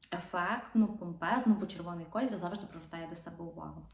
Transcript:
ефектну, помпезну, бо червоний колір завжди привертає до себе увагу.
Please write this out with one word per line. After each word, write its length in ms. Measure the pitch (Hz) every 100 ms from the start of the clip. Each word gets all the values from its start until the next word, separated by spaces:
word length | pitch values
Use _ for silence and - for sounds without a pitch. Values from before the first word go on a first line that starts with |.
| -
ефектну, 760 | 175 180 180 180 240 - 220 214
помпезну, 680 | - 175 170 170 247 233
бо 120 | 208 -
червоний 400 | - 170 170 165
колір 280 | 220 262 196
завжди 280 | 175 208 -
привертає 420 | 165 - 165 165
до 80 | 170
себе 280 | - 170
увагу. 380 | 170 160 156 156 156